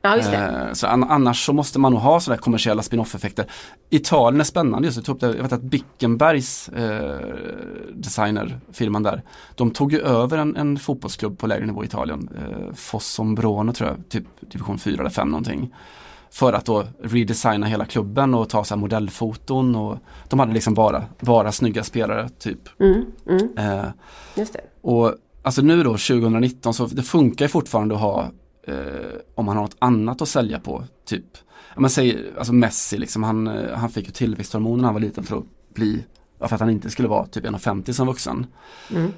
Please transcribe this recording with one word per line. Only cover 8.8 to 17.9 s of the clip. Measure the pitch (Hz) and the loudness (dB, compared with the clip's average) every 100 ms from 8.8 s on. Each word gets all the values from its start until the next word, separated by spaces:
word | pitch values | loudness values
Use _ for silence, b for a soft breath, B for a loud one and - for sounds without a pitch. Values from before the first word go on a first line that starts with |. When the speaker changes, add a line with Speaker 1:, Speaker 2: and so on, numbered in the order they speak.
| 110 104 | -2 0
Speaker 2:
där, | 104 - - B B - | -2 -4 -10 B B 0
de | 120 | 0
tog | - 143 | 2 2
ju | 151 | 2
över | 143 117 123 156 | 2 2 2 0
en, | 151 - | -2 0
en | 147 143 | -2 -2
fotbollsklubb | - - - - 107 95 | -4 -6 -6 -6 -6 -4
på | 107 | -2
lägre | 98 110 | -2 -2
nivå | 104 | -6
i | 107 | -6
Italien, | 107 73 73 64 - | -4 -4 -6 -10 -10
eh, | 71 50 50 | -10 -10 -10
Fossombrone | - - 110 - - 110 107 113 104 110 | -12 -8 -8 -6 -4 -2 2 0 0 -2
tror | 120 - | -2 -4
jag, | - - | -4 -6
typ | 113 - - | -8 -8 -18
division | - - 87 95 | -14 -10 -6 -4
fyra | 101 73 | -2 -2
eller | - | -2
fem | - 71 | -2 -2
någonting. | 78 123 71 123 B B B B B B | -2 -4 -6 -8 B B B B B B
För | - 127 | 0 2
att | 107 - | 2 0
då | 107 101 - | -2 -2 -10
redesigna | - 120 107 113 127 104 104 | -2 0 0 0 2 2 0
hela | 107 | -2
klubben | 104 | -2